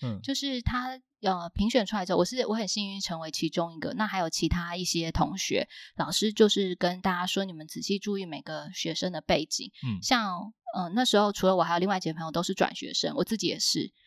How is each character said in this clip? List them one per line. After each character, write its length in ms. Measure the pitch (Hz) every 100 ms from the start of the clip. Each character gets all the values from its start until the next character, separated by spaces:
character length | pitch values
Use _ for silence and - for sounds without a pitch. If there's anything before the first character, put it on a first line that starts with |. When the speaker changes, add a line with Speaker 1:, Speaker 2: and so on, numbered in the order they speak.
Speaker 1:
嗯。 200 | 127 101
Speaker 2:
就 120 | -
是 280 | 269 277 254
他 360 | - 247 254 262 _ _
呃， 280 | 202 180 170
评 200 | - 202
选 160 | 254 196
出 100 | 214
来 100 | 180
之 80 |
后， 60 | 175
我 60 | 180
是， 200 | 254 226
我 80 |
很 140 | 220 196
幸 220 | 208 202
运 120 | 196
成 180 | 196 165
为 120 | 160
其 180 | - 160
中 240 | 175 170
一 60 | 165
个， 140 | 151 185
那 100 | 214
还 140 | 190
有 100 | 165
其 180 | - 165
他 280 | 180 170 180
一 80 |
些 280 | 180 170 165
同 240 | 165 160 190
学， 300 | - 117 - - - -
老 160 | -
师 200 | - 214
就 160 | 214 214
是 280 | 196 190 175
跟 260 | 175 185
大 100 | 190
家 140 | 180 185
说 180 | 196 196
，“你 80 |
们 140 | 160 160
仔 140 | -
细 160 | - 196
注 200 | 208 196
意 80 | 180
每 160 | 147
个 280 | - 156 147
学 220 | - 170
生 180 | 156 180
的 80 | 165
背 240 | - 160 156
景。” 260 | - - -
Speaker 1:
嗯。 160 | 127 104
Speaker 2:
像， 520 | - 247 208 180 202 - - 214
呃， 140 | 175
那 100 | 202
时 140 | 254 208
候 140 | 208
除 160 | 202 190
了 80 | 185
我， 80 |
还 100 | 170
有 60 | 170
另 100 | 190
外 100 | 190
几 100 | 165
个 40 |
朋 100 | 160
友 80 | 160
都 120 | 165
是 100 | 175
转 220 | 190 - -
学 180 | -
生， 220 | - - -
我 80 |
自 120 | 180 220
己 120 | 170
也 100 | -
是， 340 | - 156 - _